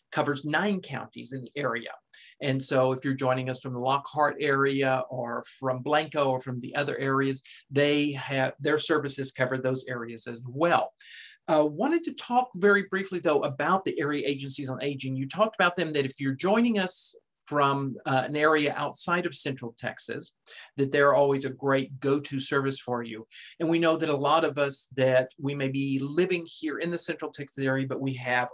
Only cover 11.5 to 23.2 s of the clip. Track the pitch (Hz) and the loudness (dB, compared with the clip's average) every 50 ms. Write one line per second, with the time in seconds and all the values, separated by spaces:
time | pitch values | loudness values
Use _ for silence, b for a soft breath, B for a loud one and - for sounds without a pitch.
11.5 | 160 151 151 151 147 160 233 294 330 330 339 294 - - - - 240 247 254 247 | 4 4 4 4 2 0 0 0 0 0 -2 -4 -8 -10 -6 0 2 2 2 0
12.5 | - 175 190 202 202 196 196 - 185 190 190 - 185 170 147 165 147 143 147 143 | 0 2 4 6 6 4 2 0 -4 -4 -4 -4 -4 -2 2 2 4 4 2 0
13.5 | 135 139 147 160 190 190 - 185 - - 147 147 147 143 - 143 139 135 139 135 | -2 -2 0 2 2 2 0 -2 -2 0 0 0 0 0 0 0 -2 -2 -4 -8
14.5 | 135 - 139 127 131 - 139 143 139 131 135 131 131 131 135 135 - 180 214 220 | -8 -6 -6 -6 -6 -4 -4 -4 -4 -4 -4 -4 -4 -4 -4 -4 0 0 0 0
15.5 | - - 185 175 175 185 170 160 147 143 135 135 - - 139 135 135 139 170 190 | 2 2 0 2 2 0 -2 0 0 0 0 -2 -4 -4 -2 -2 -2 0 0 2
16.5 | 214 233 240 240 220 202 185 185 - - - - - - _ _ _ _ _ - | 4 4 4 4 2 2 0 -2 -4 -8 -12 -12 -14 -16 _ _ _ _ _ -4
17.5 | 151 147 139 139 139 139 139 135 - - - 143 135 131 113 - 147 151 151 156 | 0 2 4 4 2 2 0 -4 -6 -6 -2 0 0 0 0 0 0 2 4 4
18.5 | 156 151 147 135 - 139 147 - - - - 180 175 175 170 165 139 - - 151 | 6 4 4 2 0 -2 -4 -6 -6 -6 -4 -2 0 0 0 -2 -6 -6 -6 -6
19.5 | 135 131 123 117 - - - 113 - - - - - 147 - - - _ B B | -6 -6 -8 -12 -10 -8 -8 -8 -8 -8 -8 -8 -8 -8 -10 -12 -18 _ B B
20.5 | B B B B B 135 139 135 139 143 143 143 131 139 143 139 139 135 139 127 | B B B B B -2 -2 0 2 4 6 6 6 6 4 4 2 0 -2 -4
21.5 | 127 - 139 135 135 135 135 131 139 - - 139 139 147 139 - 139 135 131 - | -6 -4 0 2 2 2 0 -2 -6 -4 0 0 0 0 0 -4 -6 -6 -4 -2
22.5 | 151 139 135 135 135 - - 123 123 120 120 117 107 110 | 0 0 0 0 -2 -4 -6 -6 -4 -4 -4 -8 -10 -14